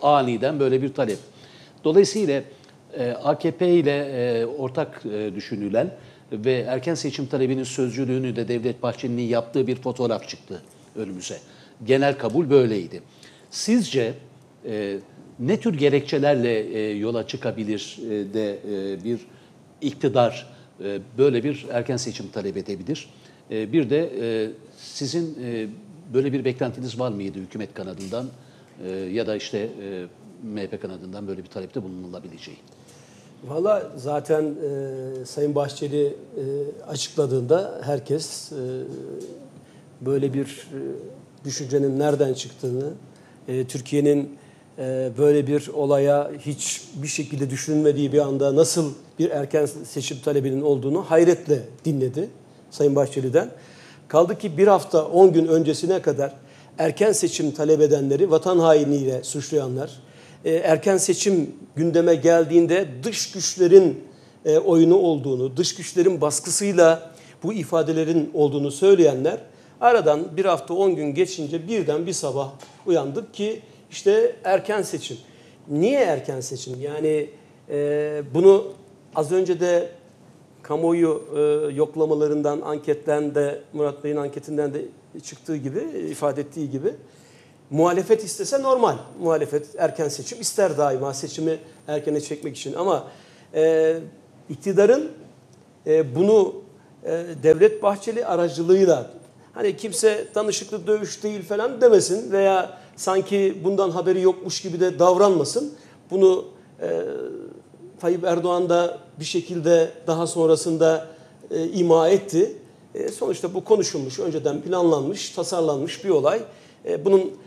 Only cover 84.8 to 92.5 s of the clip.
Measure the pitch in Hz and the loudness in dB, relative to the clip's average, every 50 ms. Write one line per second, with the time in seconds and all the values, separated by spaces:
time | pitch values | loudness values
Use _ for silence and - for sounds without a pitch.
84.8 | - - - - _ _ - 156 - - - - - 165 156 147 131 135 143 220 | -10 -10 -16 -20 _ _ -20 -18 -18 -18 -20 -16 -8 -8 -8 -6 -6 -6 -6 -6
85.8 | 320 330 285 185 160 156 143 - 151 143 131 147 139 143 - 160 147 127 135 135 | -8 -6 -8 -8 -8 -8 -6 -4 -4 -2 -2 -4 -8 -8 -8 -8 -8 -6 -6 -4
86.8 | 156 220 - - - - - - - - - - - _ _ _ _ - 139 156 | -4 -6 -6 -6 -20 -20 -20 -20 -20 -20 -20 -20 -20 _ _ _ _ -4 2 2
87.8 | 170 175 175 190 190 214 220 220 214 180 - - 185 - 277 277 269 269 254 247 | 4 4 4 0 2 2 2 2 2 -8 -8 -8 -4 -2 -2 0 2 2 4 4
88.8 | 226 190 - - - - - - 175 165 160 147 147 - 147 147 147 - - - | 4 2 2 -2 -10 -16 -12 -4 -2 0 0 0 0 -2 -2 -4 -4 -6 -4 -2
89.8 | 170 151 - - 156 143 - - 123 - 240 233 208 - - 214 196 170 147 147 | -2 -2 0 -2 -4 -4 -4 -8 -10 -12 -10 -8 -8 -4 0 2 0 2 2 2
90.8 | 147 139 135 127 139 139 135 - 165 151 - 165 160 160 160 156 - - - - | 0 0 0 -2 -4 -6 -6 -8 -10 -10 -8 -4 -2 -2 -2 -4 -8 -20 -20 -18
91.8 | - 151 151 147 147 156 147 147 147 - 151 147 - 147 | -10 -6 -6 -4 -2 -2 -2 -2 -4 -6 -10 -8 -8 -12